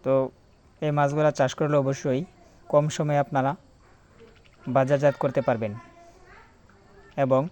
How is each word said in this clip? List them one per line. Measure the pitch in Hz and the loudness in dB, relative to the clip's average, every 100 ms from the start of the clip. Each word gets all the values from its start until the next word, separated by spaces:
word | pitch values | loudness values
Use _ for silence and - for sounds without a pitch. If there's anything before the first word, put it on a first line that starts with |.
তো | 135 135 131 _ _ _ _ _ | 0 0 -2 _ _ _ _ _
এই | 151 147 | -4 0
মাছগুলো | 143 147 151 143 | 0 2 0 2
চাষ | 135 - | -2 0
করলে | 156 147 | 0 0
অবশ্যই | 135 135 147 131 180 - - - - | 0 -4 -2 -4 -4 -16 -20 -20 0
কম | 147 151 - | 2 2 -2
সময়ে | 151 143 143 | -2 0 0
আপনারা | 143 135 147 _ _ _ _ _ - - - _ _ - | -2 -2 -4 _ _ _ _ _ -20 -20 -20 _ _ -2
বাজারজাত | 127 131 143 143 - | 0 2 2 2 0
করতে | 143 131 131 | -2 0 0
পারবেন | 117 110 110 - - - - - - - _ _ _ _ - - - | -2 -4 -8 -16 -20 -20 -20 -20 -20 -20 _ _ _ _ -20 -14 -4
এবং | 135 131 165 | 2 2 0